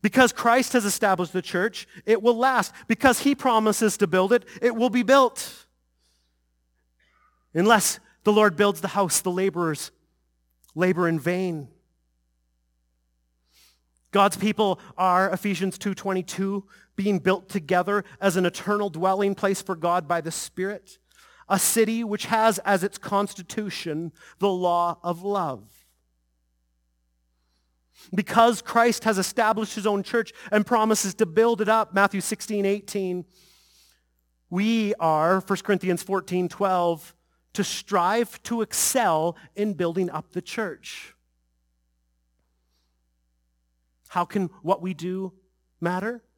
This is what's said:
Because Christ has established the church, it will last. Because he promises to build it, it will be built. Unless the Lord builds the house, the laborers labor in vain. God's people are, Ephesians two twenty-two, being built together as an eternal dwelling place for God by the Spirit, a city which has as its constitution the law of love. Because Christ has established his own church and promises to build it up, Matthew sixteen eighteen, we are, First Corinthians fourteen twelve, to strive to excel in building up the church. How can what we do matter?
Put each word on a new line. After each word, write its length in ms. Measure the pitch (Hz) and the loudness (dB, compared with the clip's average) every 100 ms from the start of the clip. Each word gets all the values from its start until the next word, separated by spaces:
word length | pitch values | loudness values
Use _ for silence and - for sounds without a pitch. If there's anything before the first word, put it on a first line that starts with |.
Because 320 | 208 - 254 | 0 4 4
Christ 400 | - 233 240 254 | 4 2 2 2
has 100 | 247 | 0
established 480 | 202 - 214 185 175 | 0 0 0 0 -2
the 80 | 180 | -4
church, 480 | - 175 208 - - - | -4 -2 -4 -6 -18 -16
it 160 | - 220 | 0 2
will 160 | 220 233 | 4 2
last. 380 | 254 254 190 - - | 2 2 -2 -6 -4
Because 320 | 226 269 240 | 2 2 4
he 140 | 277 | 0
promises 600 | 285 262 226 214 208 220 - | 0 4 4 4 2 0 0
to 100 | 196 | 0
build 280 | 185 185 | 2 2
it, 100 | 240 - - | 2 0 -2
it 160 | 240 226 | -2 2
will 140 | 247 | 0
be 120 | 220 | 2
built. 640 | 220 269 247 - - - _ _ _ _ _ _ _ _ _ _ _ _ _ _ _ _ _ _ _ | 4 6 4 0 -14 -16 _ _ _ _ _ _ _ _ _ _ _ _ _ _ _ _ _ _ _
Unless 460 | 165 196 226 - - _ _ | 0 4 4 4 -6 _ _
the 100 | - | 2
Lord 200 | 208 214 | 4 4
builds 280 | 156 208 202 | 4 2 2
the 60 | 196 | -4
house, 340 | 196 185 - | -2 0 0
the 80 | 185 | -2
laborers 640 | 180 190 175 170 147 - _ _ _ _ _ _ _ _ - | -2 -2 -2 -4 -4 -8 _ _ _ _ _ _ _ _ -2
labor 300 | 180 175 170 | 0 2 0
in 140 | 165 | 0
vain. 480 | 143 180 190 160 135 _ _ _ _ _ _ _ _ _ _ _ _ _ _ _ _ _ _ _ _ _ _ _ _ | -2 -2 -2 -6 -10 _ _ _ _ _ _ _ _ _ _ _ _ _ _ _ _ _ _ _ _ _ _ _ _
God's 260 | 202 202 - | 4 4 2
people 440 | 208 214 214 180 - - | -4 0 0 0 -6 -2
are, 320 | 185 180 190 | 2 4 2
Ephesians 480 | 180 208 180 190 - | 0 -4 -2 -4 -4
two 160 | 202 | -6
twenty-two, 720 | 190 196 185 185 - 196 196 196 - _ - | -6 -4 -4 -6 -6 -4 -4 -8 -20 _ -6
being 240 | 196 190 | -2 0
built 280 | 165 180 - | 0 0 -2
together 560 | 202 147 180 180 202 196 - | -8 0 0 0 -2 -4 -2
as 160 | 196 175 | 0 2
an 80 | |
eternal 460 | 185 170 - 208 202 | 0 -2 -4 -2 -2
dwelling 460 | 156 185 190 202 196 | -2 0 0 0 0
place 260 | 196 196 | -2 -2
for 140 | - 175 | -6 -4
God 320 | 170 180 151 | -2 -2 -2
by 120 | 170 | -4
the 120 | 160 | -4
Spirit, 680 | 160 - - 185 208 _ - _ _ - _ - | -10 -12 -8 -8 -10 _ -20 _ _ -20 _ -2
a 120 | 196 | 0
city 420 | - 226 220 226 | 2 2 2 2
which 240 | 226 208 - | -4 -6 -2
has 320 | 226 220 202 | 2 4 2
as 180 | - 196 | 0 0
its 160 | 190 - | 0 -6
constitution 1120 | - 202 202 - 175 - 208 - 170 151 170 - - _ | -2 -2 -2 -6 -10 -8 -8 -8 -6 -6 -8 -12 -20 _
the 80 | 196 | -2
law 480 | 185 180 175 175 170 | 0 0 2 0 -2
of 180 | 175 170 | -6 -6
love. 640 | 190 202 165 127 104 _ _ _ _ _ _ _ _ _ _ _ _ _ _ _ _ _ _ _ _ _ _ _ - | -4 -4 -4 -6 -14 _ _ _ _ _ _ _ _ _ _ _ _ _ _ _ _ _ _ _ _ _ _ _ -8
Because 480 | 185 - 226 233 226 | -6 0 4 4 4
Christ 440 | - 233 233 226 | -2 2 2 2
has 120 | 220 196 | 0 0
established 600 | 185 - 220 220 214 - | -2 0 0 0 -4 -4
his 100 | 208 | -2
own 160 | 202 | -2
church 300 | 190 233 220 - - | -2 -4 -4 -10 -2
and 160 | 214 208 | 0 2
promises 480 | 240 220 214 196 | 2 2 2 0
to 100 | - 214 | -2 0
build 340 | 160 233 226 | 2 2 2
it 80 | 208 | 2
up, 260 | 220 220 | 0 2
Matthew 260 | 185 196 196 | 2 2 2
sixteen 460 | - 214 - 208 196 | -6 -8 -6 -2 0
eighteen, 600 | 202 202 202 190 180 175 _ _ _ _ _ _ _ _ _ _ _ _ | -2 -4 -6 -4 -6 -8 _ _ _ _ _ _ _ _ _ _ _ _
we 420 | 175 214 226 208 208 | -2 0 0 0 0
are, 440 | 165 156 160 190 | 0 2 2 2
First 220 | 180 196 | 0 -4
Corinthians 400 | - 196 185 175 | 0 -2 0 -4
fourteen 460 | - 190 - 180 180 | -2 -4 -2 -2 -2
twelve, 680 | - 196 185 175 165 - _ _ _ _ | -2 0 2 0 -2 -8 _ _ _ _
to 100 | - | -6
strive 800 | 190 - - 196 175 220 240 - | -4 -6 -2 0 2 0 -2 -6
to 200 | - 233 | -8 -4
excel 760 | 214 - - 262 220 160 160 170 - | -4 -2 0 2 2 2 0 -4 -16
in 200 | - 208 | -6 -4
building 360 | 170 175 170 180 | -2 -2 -2 -4
up 220 | 156 - | -4 -8
the 100 | - | -10
church. 720 | - - 208 151 - - - _ _ _ _ _ _ _ _ _ _ _ _ _ _ _ _ _ _ _ _ _ _ _ _ _ _ _ _ _ _ | -10 -8 -8 -8 -16 -18 -18 _ _ _ _ _ _ _ _ _ _ _ _ _ _ _ _ _ _ _ _ _ _ _ _ _ _ _ _ _ _
How 160 | - | -4
can 260 | 175 208 180 - | -2 -2 -4 -6
what 200 | 156 190 | -2 -2
we 100 | 175 | -2
do 400 | 160 170 185 185 _ _ _ _ _ | -8 -8 -8 -10 _ _ _ _ _
matter? 440 | 170 180 202 240 _ | -4 -2 -6 -10 _